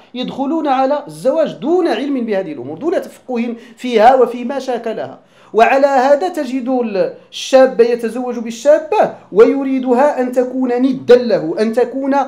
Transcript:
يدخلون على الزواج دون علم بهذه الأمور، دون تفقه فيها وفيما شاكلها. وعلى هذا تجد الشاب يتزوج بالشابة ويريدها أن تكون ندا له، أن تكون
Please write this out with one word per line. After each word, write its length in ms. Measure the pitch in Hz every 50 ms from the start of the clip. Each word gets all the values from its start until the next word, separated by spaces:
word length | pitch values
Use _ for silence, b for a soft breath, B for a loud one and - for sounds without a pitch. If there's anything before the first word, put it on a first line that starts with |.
| B B -
يدخلون 540 | 240 247 185 - - 269 269 320 330 294 294
على 360 | 262 262 269 269 294 294 294 -
الزواج 440 | 151 156 170 254 294 330 302 220
دون 360 | 160 147 175 277 339 370 339 330
علم 380 | 240 214 269 285 285 262 233
بهذه 260 | 220 208 190 190 160
الأمور، 260 | 147 131 120 131 156 165
دون 240 | 226 330 370 311
تفقه 540 | - - - - _ - 254 233 233 247 226 B B B B -
فيها 380 | - 247 240 214 208 240 269
وفيما 440 | 262 240 226 233 240 240 233 285 269
شاكلها. 600 | 254 262 247 226 - 226 214 185 139 131 131 - b b b b b b -
وعلى 340 | 202 226 - 262 269 269 277
هذا 420 | 269 262 247 269 285 285 370 349
تجد 520 | 349 311 294 233 254 269 233 247 262 247 240 220 202 190 175 - B B B B
الشاب 500 | - - - - - 262 262 254 254 -
يتزوج 580 | 233 233 240 233 233 226 220 254 254 247 240 240
بالشابة 720 | 226 233 226 - - 285 302 320 311 - 415 427 285 - B B B B
ويريدها 920 | - 185 233 269 277 277 277 269 262 262 254 262 247 233 277 294 - 262
أن 100 | 254 240
تكون 420 | 247 254 254 254 254 262 262 240 240 247
ندا 340 | 254 269 262 - - - 240
له، 400 | 247 240 226 202 160 151 156 180 -
أن 140 | 214 226 220
تكون 420 | 247 240 233 233 269 269 277 269 285 262